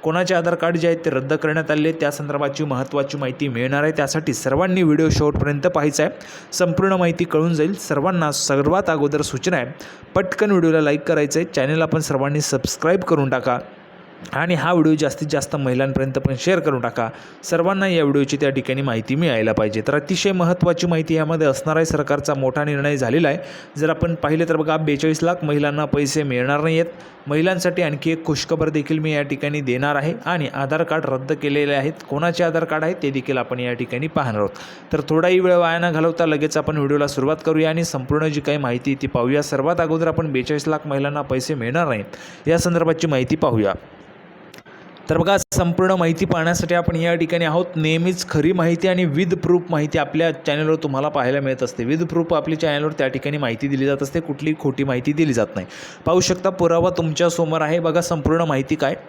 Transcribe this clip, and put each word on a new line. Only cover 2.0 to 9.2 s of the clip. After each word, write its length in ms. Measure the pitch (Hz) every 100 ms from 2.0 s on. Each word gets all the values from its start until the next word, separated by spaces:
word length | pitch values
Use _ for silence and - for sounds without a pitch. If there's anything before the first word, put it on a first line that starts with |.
| 147
संदर्भाची 520 | 143 147 147 143 139
महत्त्वाची 540 | 151 127 131 151 139 143
माहिती 300 | 131 131 143
मिळणार 360 | 117 127 139
आहे. 80 | 151
त्यासाठी 420 | 156 170 160 156
सर्वांनी 500 | 123 135 139 185 185
व्हिडिओ 260 | 170 151 160
शेवटपर्यंत 580 | - 151 143 147 143 175
पाहायचा 360 | 180 147 143
आहे, 80 | 151 - - - -
संपूर्ण 400 | - 180 175 190
माहिती 300 | 190 175 170
कळून 300 | 170 156 165
जाईल. 200 | 165 156
सर्वांना 580 | 196 - 143 156 180 156
सर्वात 580 | 139 - 139 143 185 196
अगोदर 320 | 160 143 147